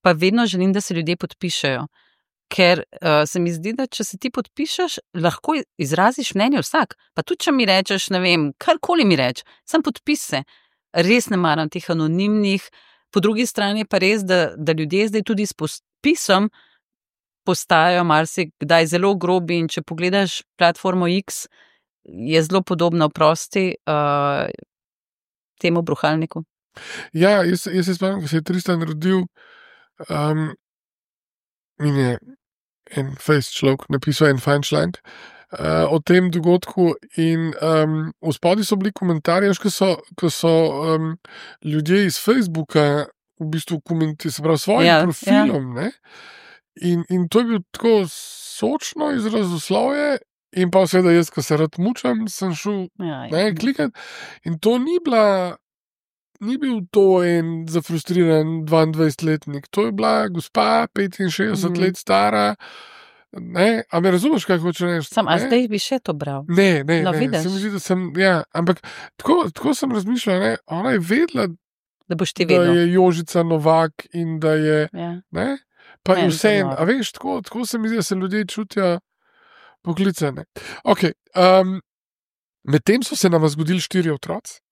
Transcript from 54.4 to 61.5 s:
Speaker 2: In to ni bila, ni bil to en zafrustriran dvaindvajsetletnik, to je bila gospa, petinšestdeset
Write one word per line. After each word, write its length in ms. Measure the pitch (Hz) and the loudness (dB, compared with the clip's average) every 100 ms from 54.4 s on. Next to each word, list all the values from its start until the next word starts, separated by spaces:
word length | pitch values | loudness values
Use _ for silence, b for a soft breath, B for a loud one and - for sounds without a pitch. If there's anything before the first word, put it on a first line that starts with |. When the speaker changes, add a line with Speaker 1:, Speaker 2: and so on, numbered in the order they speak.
Speaker 2:
In 160 | - 165 | -10 -2
to 200 | 214 247 | 0 2
ni 220 | 269 359 | 0 -2
bila, 560 | 330 226 214 190 180 - _ _ _ _ _ _ _ _ | 0 2 4 2 -2 -8 _ _ _ _ _ _ _ _
ni 160 | 208 262 | -6 -4
bil 240 | 285 233 175 | -2 -4 0
to 320 | 208 196 185 | 4 4 4
en 440 | 175 170 165 165 | 4 0 0 -6
zafrustriran 1000 | 165 165 151 165 - 180 170 156 156 165 | -4 -6 -4 -6 -2 2 4 4 2 -4
dvaindvajsetletnik, 1040 | 156 160 160 156 160 - 160 156 - 143 - | 0 2 2 2 0 0 -2 -2 -4 -12 -6
to 180 | - 220 | -2 -2
je 60 | |
bila 340 | 202 220 220 214 | 0 0 0 -2
gospa, 600 | 175 - - - 226 233 | -6 -4 -2 2 2 0
petinšestdeset 840 | - 196 - 190 160 208 | -2 -4 -2 -4 -2 -2